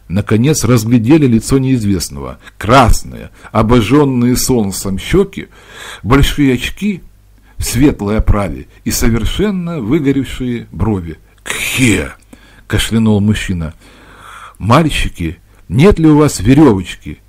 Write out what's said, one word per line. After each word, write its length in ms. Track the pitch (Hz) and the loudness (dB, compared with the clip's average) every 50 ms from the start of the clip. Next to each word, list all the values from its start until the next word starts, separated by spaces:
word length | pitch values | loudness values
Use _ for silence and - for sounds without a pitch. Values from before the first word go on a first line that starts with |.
| _ | _
наконец, 560 | - 82 101 104 - 117 107 123 151 151 - - | -6 -4 -4 -2 0 0 2 2 2 0 0 2
разглядели 640 | - 127 113 107 113 127 120 104 117 160 160 143 | 2 2 2 2 2 0 2 4 4 4 4 4
лицо 320 | 123 113 113 - - 135 | 2 2 0 0 0 0
неизвестного. 800 | 135 131 131 131 120 104 101 95 85 - - 69 69 67 64 67 - - - - | 0 0 0 0 0 0 0 -2 -2 -4 -8 -10 -12 -12 -14 -14 -16 -20 -20 -16
Красные, 720 | - - 101 127 135 120 107 - - - 64 60 55 - - - - - - | -6 0 2 4 4 6 4 4 2 0 -6 -14 -16 -16 -18 -20 -20 -12 -4
обожженные 840 | - 110 113 107 123 123 104 101 135 151 147 135 127 123 120 123 123 | -2 0 2 2 2 2 2 2 2 2 2 2 0 0 0 0 0
солнцем 640 | 120 - - 131 117 104 98 92 - - 98 95 92 | 0 0 0 0 0 -2 -2 -6 -8 -6 -6 -6 -6
щеки, 500 | - - - 185 196 190 - - - - _ - - - - - - - - - - | -4 -2 0 0 0 -2 -6 -14 -16 -16 _ -20 -20 -20 -20 -20 -18 -18 -16 -8 -2
большие 500 | 98 131 143 139 - - 143 143 135 123 | 2 2 4 4 2 2 2 2 2 2
очки 480 | 123 - - - - 190 208 190 - - - _ _ _ _ _ _ _ _ _ | 0 -4 -6 -8 -6 -6 -6 -6 -6 -10 -18 _ _ _ _ _ _ _ _ _
в 60 | - - | -8 -6
светлой 540 | - - 120 143 143 - - 104 101 110 | -4 0 2 2 2 2 0 -2 -2 -2
оправе 500 | 107 107 - 104 104 101 82 69 64 - - - _ - | 0 2 2 2 0 0 -4 -6 -10 -14 -18 -20 _ -8
и 80 | 113 | -6
совершенно 880 | - - - 117 113 113 104 98 - - 190 214 196 180 170 170 170 151 | -4 0 0 0 0 0 -2 -2 -2 -2 -2 -2 -2 -4 -6 -6 -8 -6
выгоревшие 880 | 107 101 143 170 135 139 135 139 127 - - - 127 123 120 113 110 - | -4 -2 -2 0 0 0 0 -2 -4 -6 -8 -8 -6 -6 -6 -8 -10 -10
брови. 480 | - 80 98 110 104 95 82 82 76 - _ _ _ _ - | -8 -4 -2 -2 -2 -2 -4 -8 -12 -16 _ _ _ _ -12
«Кхе!» 680 | - - - - - - - - 113 95 87 73 - - - _ _ - - _ _ _ - _ | -10 -8 -8 -8 -6 -2 0 0 2 2 0 -4 -6 -12 -18 _ _ -20 -20 _ _ _ -20 _
кашлянул 520 | - 107 98 - - 107 113 113 110 104 101 | -6 -6 -6 -4 -2 -2 0 2 2 2 2
мужчина. 540 | 101 107 104 - - - 92 85 80 76 - _ _ - - - - - - - - - - - - - - | 2 0 0 -2 -4 -6 -6 -6 -6 -8 -12 _ _ -20 -20 -20 -20 -20 -20 -20 -20 -20 -20 -20 -20 -20 -14
«Мальчики, 840 | - 87 104 120 156 170 143 - - - - - - 85 78 - - _ _ _ _ _ | -6 0 2 2 2 2 2 0 -2 -4 -4 -4 -6 -8 -8 -8 -10 _ _ _ _ _
нет 320 | - - 131 165 208 - 165 | -4 0 4 4 4 4 4
ли 80 | 160 | 4
у 100 | 156 151 | 4 4
вас 220 | 147 151 139 - - | 4 4 2 0 0
веревочки 800 | 90 120 135 156 160 127 101 95 90 - - - - 78 76 - _ | 2 4 6 6 6 6 4 2 -2 -8 -12 -16 -16 -16 -16 -18 _